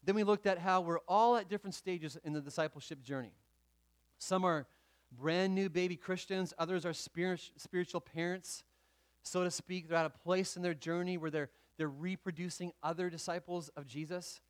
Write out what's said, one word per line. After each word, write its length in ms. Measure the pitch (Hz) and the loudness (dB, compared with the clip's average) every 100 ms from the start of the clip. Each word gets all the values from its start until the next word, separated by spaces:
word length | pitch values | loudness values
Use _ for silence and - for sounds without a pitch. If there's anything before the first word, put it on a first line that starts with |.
Then 120 | - | 2
we 100 | 202 | 2
looked 220 | 208 208 202 | 4 4 4
at 120 | 185 | 2
how 220 | 175 185 | 4 4
we're 200 | 170 170 - | 4 0 4
all 280 | 190 233 240 | 6 8 6
at 120 | 190 | 2
different 260 | 202 196 | -4 -4
stages 420 | 175 - 180 156 147 | -8 -4 -4 -4 -8
in 80 | 156 | -4
the 80 | 151 | -4
discipleship 600 | 143 139 156 147 - 147 | -4 -2 -2 -2 -12 -12
journey. 300 | 127 139 117 85 _ _ _ _ _ _ _ _ | -6 -4 -4 -12 _ _ _ _ _ _ _ _
Some 260 | - 185 | 0 2
are 220 | 185 160 131 _ _ _ _ | 4 2 -2 _ _ _ _
brand 420 | 120 143 170 190 | -4 0 4 4
new 140 | 190 196 | 4 2
baby 280 | 160 180 180 | 2 0 -2
Christians. 580 | - 185 - 190 185 - | -2 -4 0 0 0 0
Others 280 | 165 185 165 | 0 0 -2
are 60 | |
spirit-, 580 | 160 - - 180 180 - - | -4 -6 -2 0 0 -6 -18
spiritual 440 | - 180 180 180 | -6 -2 -2 -4
parents, 640 | - 170 170 185 - - - _ _ _ _ _ | -6 -4 -2 -2 -6 -12 -12 _ _ _ _ _
so 180 | - - | -4 0
to 80 | 180 | 0
speak. 380 | - - 180 160 | -2 -6 -8 0
They're 100 | 165 | 2
at 80 | 160 | 2
a 40 | |
place 460 | - 165 185 190 - | -2 0 2 2 0
in 60 | |
their 120 | 175 | -2
journey 440 | 160 160 170 180 180 | -2 -2 -2 0 -2
where 120 | 160 | -2
they're, 180 | 151 139 _ _ _ | -2 -4 _ _ _
they're 120 | 156 | -4
reproducing 840 | 139 170 185 - 160 180 - 180 - | -2 -6 -4 -6 -4 -6 -6 -8 -4
other 260 | 147 170 180 | -4 -2 -2
disciples 580 | 165 - 175 175 175 151 | -4 -4 -4 -4 -6 -6
of 180 | - 139 | -12 -10
Jesus. 520 | 127 156 180 175 - _ | -8 -6 -6 -8 -14 _